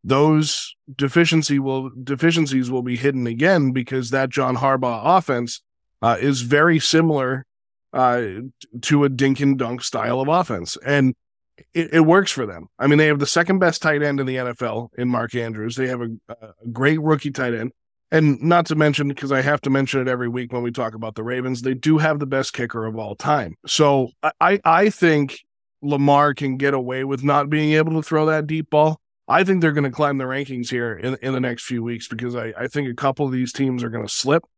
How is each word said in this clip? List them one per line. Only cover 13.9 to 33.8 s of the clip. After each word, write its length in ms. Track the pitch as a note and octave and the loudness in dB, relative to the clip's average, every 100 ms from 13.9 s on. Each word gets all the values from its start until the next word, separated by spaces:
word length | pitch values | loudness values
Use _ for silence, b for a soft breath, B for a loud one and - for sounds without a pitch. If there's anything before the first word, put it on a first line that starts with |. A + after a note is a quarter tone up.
| D3 | 0
end 180 | D3 C#3 | 0 -2
in 60 | C3 | -4
the 140 | C3 | -4
N 80 | B2 | -6
F 160 | A#2+ | -6
L 260 | A#2+ A2 A#2+ - | -6 -6 -8 -6
in 100 | B2 | -2
Mark 280 | B2 A2+ B2 | -2 -4 -6
Andrews. 400 | A#2 G#2+ A2 A#2+ | -6 -6 -8 -4
They 120 | C3 | -4
have 140 | B2 | -4
a, 80 | A#2 A2+ _ | -8 -10 _
a 380 | A2+ A2 _ A#2 | -20 -20 _ -14
great 280 | A#2 C3+ D#3+ | 0 0 2
rookie 300 | D#3 D3+ D3 | 0 0 -2
tight 240 | C3+ B2 | -6 -4
end. 180 | A#2 A#2 _ _ _ _ | -4 -6 _ _ _ _
And 320 | D#3+ D#3 C3 | 2 4 2
not 240 | D3 F3 E3+ | 2 2 2
to 100 | D#3 | 2
mention, 380 | D3+ C#3+ C#3+ | 2 2 -4
'cause 180 | C#3 C#3 | -4 -2
I 100 | C3+ | 0
have 200 | C#3 D3 | 0 -2
to 80 | C#3 | 0
mention 320 | C3+ C3+ C#3 | 0 0 -2
it 60 | B2+ | -2
every 220 | B2 B2 | -4 -4
week 220 | A#2+ B2 | -6 -6
when 120 | B2 | -6
we 80 | A#2+ | -6
talk 240 | A#2+ A2+ A2 | -4 -6 -6
about 180 | A2+ | -12
the 80 | G#2+ | -10
Ravens, 400 | A2+ B2+ B2+ B2 | -8 -6 -4 -4
they 140 | B2+ B2+ | -4 -2
do 240 | D3+ D#3 | 2 4
have 180 | D#3 D3 | 4 0
the 80 | C#3 | -2
best 280 | C3+ C3 | -2 -4
kicker 340 | - A#2+ A#2 A2 | -6 -8 -6 -6
of 100 | A2 | -8
all 180 | G#2 G#2 | -10 -6
time. 380 | C#3+ D3+ F#2+ - - | -2 0 -2 -12 -6
So 420 | - D3 C#3 B2+ _ | 2 4 4 0 _
I, 80 | D#3 - | -6 0
I, 180 | E3+ G3+ E3 | 2 2 4
I 240 | E3 G#3 | 4 4
think 520 | - E3+ D3+ C#3 - _ _ _ _ | 4 2 4 0 -6 _ _ _ _
Lamar 500 | C#3+ C#3+ C#3+ C#3+ D3 | -4 2 4 6 4
can 240 | C#3 C#3+ C3 | 2 -4 0
get 160 | C#3 | 0
away 300 | C#3 B2 C3 | 0 -2 -6
with 200 | C3+ C3+ | -4 -2
not 280 | C#3 C#3+ C#3+ | 2 2 2
being 220 | D3+ D3+ | 0 2
able 180 | D3+ D#3+ | 2 2
to 80 | D#3+ | -2
throw 240 | D3+ D#3+ D#3 | -2 0 2
that 220 | D#3 D3+ | 0 -2
deep 240 | D#3+ D#3 | -6 0
ball. 280 | D3+ D#3 D#3+ _ _ - | 4 4 2 _ _ 0
I 160 | D#3 | 2
think 180 | F#3+ F#3+ | 4 4
they're 100 | E3 | 2
gonna 200 | D3 C#3 | 2 -2
climb 260 | B2 D3 C#3 | 0 -2 0
the 80 | B2+ | -4
rankings 440 | C3 C3+ C3 A#2+ | -6 -6 -8 -4
here 240 | B2+ A#2+ | -4 -4
in, 220 | F#2+ A#2+ C3 | -4 -6 -6
in 120 | C3 | -4
the 60 | C3 | -2
next 240 | B2+ A#2+ | -4 -6
few 200 | - B2+ | -6 -6
weeks 240 | A#2 A#2+ - | -6 -8 -10
because 280 | A2 A#2+ B2 | -8 -8 -6
I, 180 | A2+ F#2 | -8 -8
I 100 | B2 | -6
think 220 | D3 C3+ | -4 -6
a 60 | A#2+ | -2
couple 300 | C#3 C3 C#3+ | -2 -2 -4
of 60 | |
these 220 | B2+ B2 | -2 -4
teams 300 | - C3+ B2+ | -2 -4 -2